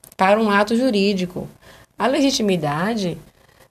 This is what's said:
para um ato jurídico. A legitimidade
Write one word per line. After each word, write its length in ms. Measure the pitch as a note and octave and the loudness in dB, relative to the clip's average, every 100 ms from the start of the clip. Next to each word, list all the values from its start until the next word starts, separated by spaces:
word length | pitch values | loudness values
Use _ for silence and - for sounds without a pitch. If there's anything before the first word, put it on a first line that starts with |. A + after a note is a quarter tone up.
| - - | -20 0
para 240 | F#3+ G#3+ | 2 4
um 100 | A3 | 4
ato 260 | G3+ G#3 A#3 | 2 2 0
jurídico. 720 | C4 G#3 G3 F#3+ F3+ - - - - - - - | 0 2 0 0 -4 -8 -12 -14 -20 -20 -20 -4
A 80 | G#3+ | -2
legitimidade 1120 | D4 C4+ C4 G#3 F3+ D3 D3 G3 A#3 F3+ D#3 - _ _ _ _ | 2 0 0 0 0 -2 -2 -2 -2 -4 -8 -16 _ _ _ _